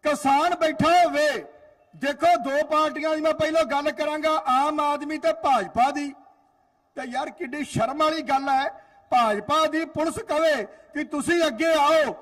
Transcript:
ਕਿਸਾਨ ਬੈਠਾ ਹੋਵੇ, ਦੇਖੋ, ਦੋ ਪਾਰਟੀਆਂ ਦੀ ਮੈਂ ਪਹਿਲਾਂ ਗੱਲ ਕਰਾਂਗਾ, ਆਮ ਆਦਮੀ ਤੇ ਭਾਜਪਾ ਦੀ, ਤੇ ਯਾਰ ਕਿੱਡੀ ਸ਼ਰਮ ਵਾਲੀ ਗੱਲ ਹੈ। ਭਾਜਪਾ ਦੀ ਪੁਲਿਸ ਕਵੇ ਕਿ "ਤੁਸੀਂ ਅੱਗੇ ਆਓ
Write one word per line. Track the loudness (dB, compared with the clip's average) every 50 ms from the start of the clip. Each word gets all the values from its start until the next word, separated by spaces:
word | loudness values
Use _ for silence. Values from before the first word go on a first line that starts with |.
| 0
ਕਿਸਾਨ | -2 -2 0 2 2 2 4 2 0 0
ਬੈਠਾ | 0 0 -2 0 2 2 4 6 6 4
ਹੋਵੇ, | 4 2 0 0 0 0 -2 -8 -12 -20 -20 -20 -20 _ _ _ _ _
ਦੇਖੋ, | -6 -4 -4 -4 2 4 4 4
ਦੋ | 4 2 -2 0 -2 0
ਪਾਰਟੀਆਂ | 2 2 0 0 0 -2 -4 -2 -2 -2
ਦੀ | 0
ਮੈਂ | 0 -2 0
ਪਹਿਲਾਂ | 0 -2 0 2 0 0
ਗੱਲ | 0 -2 -2 -2 -4
ਕਰਾਂਗਾ, | -4 -4 -4 -4 -4 -2 -2 0 0 0 0
ਆਮ | 0 0 2 2 0 0 0
ਆਦਮੀ | 0 -2 -2 -2 -4 -8 -8
ਤੇ | -2 -2 -2 -2
ਭਾਜਪਾ | 0 0 0 2 2 0 -2 0 2 2 2
ਦੀ, | 0 -4 -8 -8 -10 -14 -20 -20 _ _ _ _ _ _ _ _ _ _ _ _ _
ਤੇ | -12 -12
ਯਾਰ | -6 -6 -6 -6 -6
ਕਿੱਡੀ | -8 -10 -10 -10 -8 -8 -10
ਸ਼ਰਮ | -6 -2 -2 -2 -2 0 0
ਵਾਲੀ | 0 0 0 -2
ਗੱਲ | -2 0 0 0 2 2
ਹੈ। | 0 0 0 -2 -6 -10 -20 _ _ _ _ _
ਭਾਜਪਾ | 2 4 4 4 0 -2 -2 0 0 2 2
ਦੀ | 2 0 -2 -4
ਪੁਲਿਸ | -4 -4 -4 -4 -2 -4
ਕਵੇ | -6 -6 -4 -2 0 2 2 2 0 -4
ਕਿ | -10 -12 -20 -20 _ -8 -8 -8
"ਤੁਸੀਂ | -6 -6 -6 -2 0 2 2 2
ਅੱਗੇ | 0 0 0 0 2 2
ਆਓ | 4 4 4 4 4 2 2 -2 -8